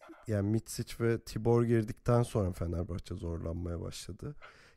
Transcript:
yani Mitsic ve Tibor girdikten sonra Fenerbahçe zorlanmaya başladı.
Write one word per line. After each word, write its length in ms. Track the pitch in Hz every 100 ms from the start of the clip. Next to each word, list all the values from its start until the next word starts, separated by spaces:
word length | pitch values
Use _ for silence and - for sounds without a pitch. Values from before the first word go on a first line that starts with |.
| - - -
yani 220 | 104 101
Mitsic 540 | 110 - - - -
ve 160 | 117 113
Tibor 440 | - 113 113 120
girdikten 600 | 117 117 107 - - 120
sonra 280 | 120 113 92
Fenerbahçe 640 | 90 85 85 85 87 - 90
zorlanmaya 680 | 85 82 85 82 87 82
başladı. 540 | 90 - - 98 139 147 - - -